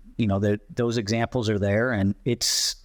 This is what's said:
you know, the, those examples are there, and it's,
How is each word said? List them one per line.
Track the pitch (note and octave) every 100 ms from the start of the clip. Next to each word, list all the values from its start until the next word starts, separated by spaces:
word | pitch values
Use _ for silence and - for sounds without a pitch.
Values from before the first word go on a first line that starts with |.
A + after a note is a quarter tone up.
| - -
you | A2+
know, | G2
the, | G#2 G#2 -
those | - A#2+ A#2
examples | G2+ A2+ A#2 B2+ G#2+
are | G#2
there, | G2+ G2+ B2
and | A2 G2 G2+ -
it's, | A#2+ - - - -